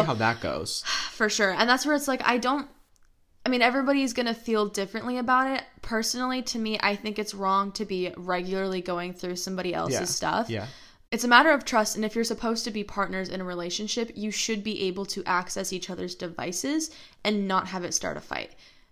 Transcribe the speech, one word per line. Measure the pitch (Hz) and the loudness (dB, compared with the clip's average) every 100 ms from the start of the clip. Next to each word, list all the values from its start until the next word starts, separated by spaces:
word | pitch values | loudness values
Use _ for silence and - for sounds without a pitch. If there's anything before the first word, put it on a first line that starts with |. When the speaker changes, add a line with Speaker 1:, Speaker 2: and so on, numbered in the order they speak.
Speaker 1:
see | 151 | 8
how | 113 | 4
that | 110 117 | 2 2
goes. | 85 67 - - - | 0 -2 -4 -6 -4
Speaker 2:
<sighs> | - - | -4 -4
For | - 214 | 0 0
sure. | 208 202 | 2 2
And | 175 233 | 4 4
that's | 254 277 | 4 4
where | 294 | 2
it's | 285 | 2
like, | 254 - | 0 2
I | 247 | 2
don't, | 247 285 269 - _ _ - _ _ _ 269 | 2 0 -4 -14 _ _ -20 _ _ _ 0
I | |
mean, | 254 | 4
everybody's | 240 262 262 277 269 | 6 4 4 4 2
gonna | 247 240 | 0 -2
feel | 226 - 220 208 | -2 0 2 2
differently | 202 196 226 233 254 | 0 -4 -4 -4 -2
about | 247 254 262 | 2 4 4
it. | 269 - - | -2 -6 -12
Personally, | - 220 226 240 254 254 | -2 0 0 -2 -2 -2
to | 247 233 | -2 -2
me, | 220 220 | -2 0
I | 202 202 | 0 0
think | 214 208 | -4 -4
it's | 208 | -6
wrong | 196 196 196 202 | -2 2 2 2
to | 196 202 | -2 -4
be | 185 180 180 | -2 -2 -4
regularly | 180 180 180 190 190 185 | -2 -2 0 -2 0 -2
going | 180 175 180 | -2 -4 -4
through | 180 180 180 | -6 -6 -4
somebody | 190 185 180 | -4 -4 -2
else's | 165 165 120 | 0 0 0
Speaker 1:
Yeah. | 180 | 0
Speaker 2:
stuff. | - 165 214 226 | -2 0 0 0
Speaker 1:
Yeah. | 110 131 - - - - | -4 -6 -12 -20 -20 -8
Speaker 2:
It's | 226 | -2
a | 240 | 6
matter | 247 311 | 8 8
of | 277 - | 4 4
trust, | 240 214 - | 2 2 0
and | 214 | -2
if | 226 | 0
you're | |
supposed | 226 220 233 226 240 | -2 0 -2 -2 -2
to | |
be | 208 | -4
partners | 202 - 190 190 185 | -6 -2 -2 -2 -4
in | 185 | -6
a | |
relationship, | 185 175 175 175 214 247 226 - | -6 -6 -4 -4 -4 -4 -4 -4
you | 214 | -6
should | 196 - 214 | -4 -2 -2
be | 208 208 | -2 -2
able | 190 185 196 | -2 -2 -6
to | 196 180 | -6 0
access | 180 180 196 190 | 0 0 -4 -4
each | 185 175 | -6 -6
other's | 180 180 | -8 -8
devices | - 175 165 175 185 269 311 311 - - - | -6 -8 -6 -6 -4 -2 -2 -2 -10 -20 -4
and | 208 214 196 | 0 0 2
not | 190 180 | 0 0
have | 185 | -4
it | 175 - | -2 -2
start | - 147 | -2 -6
a | |
fight. | - - - - - - _ | -6 -8 -8 -14 -20 -20 _